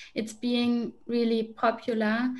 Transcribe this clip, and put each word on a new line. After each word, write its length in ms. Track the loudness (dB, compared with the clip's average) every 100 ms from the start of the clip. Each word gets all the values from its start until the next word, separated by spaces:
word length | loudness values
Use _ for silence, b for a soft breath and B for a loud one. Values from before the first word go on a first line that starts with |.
| B -6
it's 180 | -6
being 600 | -4 -2 2 2 0 -2 -8 -4
really 480 | 0 2 2 -2 0
popular. 760 | 0 0 -2 0 2 2 0